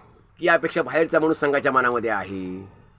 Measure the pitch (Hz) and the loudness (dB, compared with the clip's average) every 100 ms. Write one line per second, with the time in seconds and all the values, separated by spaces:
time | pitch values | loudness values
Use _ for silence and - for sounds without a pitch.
0 | - _ _ - 170 165 165 170 160 151 | -10 _ _ -4 0 2 0 -4 0 0
1 | 165 160 160 156 147 139 139 131 123 120 | 2 2 2 2 0 2 2 2 2 0
2 | 110 101 95 95 92 92 98 - - | 0 -2 -4 -8 -8 -10 -14 -20 -20